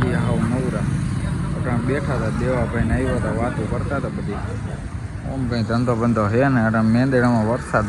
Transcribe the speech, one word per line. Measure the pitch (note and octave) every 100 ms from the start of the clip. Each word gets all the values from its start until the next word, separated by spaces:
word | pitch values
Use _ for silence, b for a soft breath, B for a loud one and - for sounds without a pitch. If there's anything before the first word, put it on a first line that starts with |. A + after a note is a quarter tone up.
બી | - -
હાવ | - A#2 A#2
નવરા. | C3 - - - - - - - - - -
અટાણે | B2+ A#2+ A#2+
બેઠા | C#3+ C#3+ B2
હતા, | A2 A2
દેવાભાઈને | B2 B2+ A2+ A#2 A2+
આવ્યા | A#2 C3 B2
હતા, | A2+ A2
વાતો | A#2+ A#2+ G#2
કરતા | A#2+ - C#3
હતા | A2+ G#2
બધી. | - G2+ - - - - - - - - -
ઓમ | C3+ B2
કંઈ | A#2 G#2+
ધંધો | A#2 B2 A2+
બંધો | A#2 A2+ G#2
છે | A2+ C#3
ને, | C3 A2
અટાણે | A2+ A2 A#2
મેંદેડામાં | C3+ B2+ B2 A#2 A2
વરસાદ | B2 - A#2